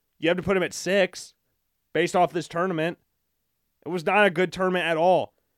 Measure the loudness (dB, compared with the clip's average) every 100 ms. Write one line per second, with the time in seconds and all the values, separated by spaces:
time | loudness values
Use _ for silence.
0 | _ _ -2 0 0 0 -2 -4 -2 2
1 | 0 -2 -18 _ _ _ _ _ _ -2
2 | 0 2 2 0 -6 -4 -2 -2 -4 -6
3 | _ _ _ _ _ _ _ _ -10 -6
4 | 0 4 4 2 -2 -2 -2 0 0 0
5 | 2 2 0 _ _